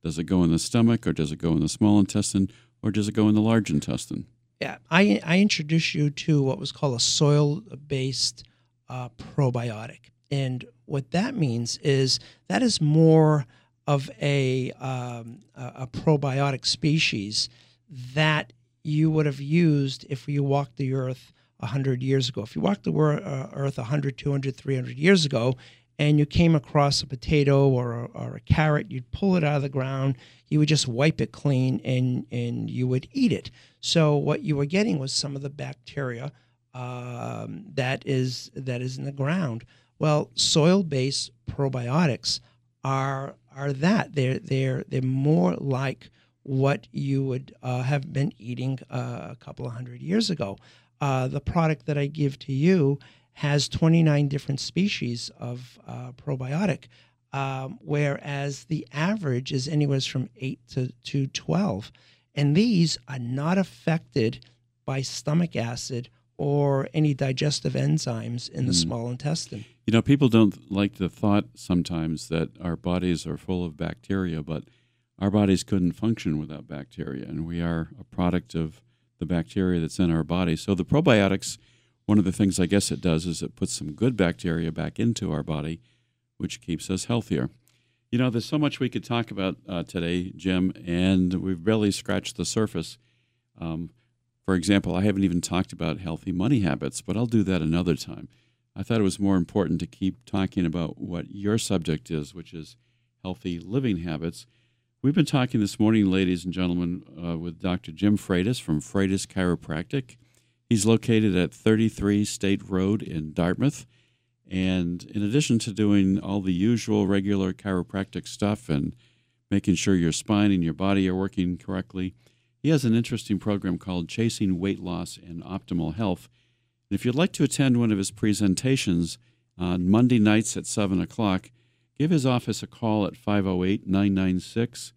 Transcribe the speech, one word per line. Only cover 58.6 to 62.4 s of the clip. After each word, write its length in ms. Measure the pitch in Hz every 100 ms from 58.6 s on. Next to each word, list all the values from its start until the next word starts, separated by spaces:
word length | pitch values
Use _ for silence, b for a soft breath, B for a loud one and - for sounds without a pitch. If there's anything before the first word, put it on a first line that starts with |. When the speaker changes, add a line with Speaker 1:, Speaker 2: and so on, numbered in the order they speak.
| -
Speaker 2:
the 220 | 151 -
average 580 | 143 170 220 156 123 135
is 160 | 143 131
anywhere 320 | 151 143 135
from 280 | - 131 127 -
eight 220 | 131 - _
to, 240 | - 123 - -
to 200 | 143 135
twelve. 640 | - - 165 202 98 - b b b b
And 200 | -